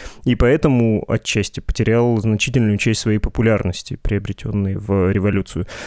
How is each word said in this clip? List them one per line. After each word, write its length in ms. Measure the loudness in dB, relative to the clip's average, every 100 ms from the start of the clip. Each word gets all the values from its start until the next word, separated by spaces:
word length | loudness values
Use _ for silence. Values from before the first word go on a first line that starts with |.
| -16 -6 0
И 100 | 2
поэтому 720 | 4 4 4 4 2 0 0
отчасти 540 | -4 -2 -4 -4 -6
потерял 560 | -4 -2 2 2 2 2
значительную 600 | 0 0 0 2 2 2
часть 200 | 0 0
своей 200 | 0 0
популярности, 760 | 0 0 2 2 -2 -6 -8 -6
приобретённой 800 | -2 -2 -4 -8 -4 -2 -2 -4
в 340 | -2 0 2
революцию. 580 | 2 2 0 -2 -6 -8 -10